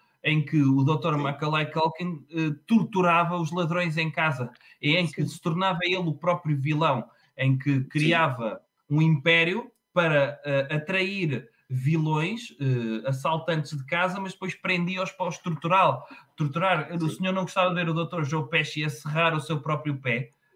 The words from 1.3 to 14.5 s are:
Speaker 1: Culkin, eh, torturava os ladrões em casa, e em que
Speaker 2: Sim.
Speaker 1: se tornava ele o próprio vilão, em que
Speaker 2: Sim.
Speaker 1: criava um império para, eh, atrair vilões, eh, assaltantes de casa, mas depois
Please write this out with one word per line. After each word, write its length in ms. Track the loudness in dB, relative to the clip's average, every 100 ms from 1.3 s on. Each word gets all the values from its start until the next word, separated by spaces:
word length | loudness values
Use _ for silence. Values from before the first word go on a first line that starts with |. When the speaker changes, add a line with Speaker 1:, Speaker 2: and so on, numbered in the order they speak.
| -2 -2 -2 -2
Speaker 1:
Culkin, 580 | 0 -2 -2 -6 -8 -8
eh, 240 | -4 -2 -4 2
torturava 720 | 4 4 2 4 4 2 0
os 140 | -2
ladrões 440 | -2 0 0 0 0
em 120 | -2
casa, 400 | 0 -2 -2 -6 -10 -20 -6
e 140 | 0 2
em 100 | 0
que 160 | -2
Speaker 2:
Sim. 60 | -6
Speaker 1:
se 120 | -4
tornava 380 | -4 0 0 0
ele 140 | -2 0
o 160 | -2 -2
próprio 440 | -2 -2 0 -2
vilão, 480 | 0 0 2 0 -4 _ _ -2
em 180 | 0 2
que 180 | 2 0
Speaker 2:
Sim. 80 |
Speaker 1:
criava 760 | 0 0 2 4 2 0 -4 -6 -14 _ _
um 100 | 2
império 720 | 4 4 4 4 4 0 -6 _ _
para, 480 | 0 2 4 2 -2
eh, 240 | -2 0 0
atrair 760 | -2 -2 0 0 -2 -2 -2 -8 _ _
vilões, 880 | -2 0 2 2 0 0 -4 -10 -6
eh, 480 | -2 0 0 -4 -4
assaltantes 720 | -4 -2 -2 -2 -2 -4 -8
de 80 | -4
casa, 340 | -2 -2 -2
mas 140 | -8
depois 220 | -8 -8